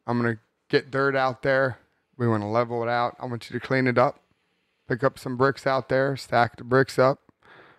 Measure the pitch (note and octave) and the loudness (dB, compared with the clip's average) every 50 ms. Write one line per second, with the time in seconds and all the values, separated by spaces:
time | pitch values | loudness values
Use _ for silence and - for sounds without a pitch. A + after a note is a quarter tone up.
0 | _ - A#2+ A#2+ A#2+ A#2+ A2+ A2 _ _ _ _ _ _ - C#3 C3 C3+ B2 C3+ | _ -4 -2 -2 0 -2 -2 -4 _ _ _ _ _ _ -2 -2 0 -2 -4 -2
1 | C#3 C#3 C3+ C3+ C3 C3 B2 - - C#3 C3+ C3+ C3+ C3 A#2 - _ _ _ _ | -2 0 0 0 -2 -2 -4 -4 -2 0 0 0 0 0 -4 -6 _ _ _ _
2 | _ _ _ - B2 A#2 A2+ G#2+ G2+ G#2 G#2+ A#2 A#2+ A#2 A#2+ A#2+ A#2 A#2 A#2+ A#2+ | _ _ _ -2 0 0 0 0 0 -2 0 0 0 0 -2 -4 -4 -2 -2 0
3 | A#2+ A#2+ - - B2 B2+ A#2+ A2+ - - - B2 - - C3+ C3 B2+ C3 B2 A#2+ | -2 -2 -4 -8 -10 -10 -10 -10 -10 -10 -10 -8 -4 -2 0 0 2 2 4 4
4 | B2 C#3+ - _ _ _ _ _ _ _ _ _ _ _ _ _ _ - C3+ A#2 | 4 2 2 _ _ _ _ _ _ _ _ _ _ _ _ _ _ -6 -4 0
5 | C#3 C3+ - - - C3+ B2+ B2 C3 C#3 B2+ - - C3+ C3+ C3 B2 - C3 C3 | 0 0 -2 -2 -6 -8 -2 0 2 0 0 0 -2 -2 0 0 0 0 0 0
6 | C3+ C#3 C#3 B2+ - - - A#2+ A#2+ A2 - - B2 A#2+ B2+ C3+ C3+ - - - | 0 0 -2 -6 -6 -2 2 2 2 2 0 -6 -4 0 2 2 2 2 2 2
7 | B2+ C3 C#3+ - _ _ _ _ _ - - - - - _ | 2 2 2 0 _ _ _ _ _ -20 -20 -20 -20 -20 _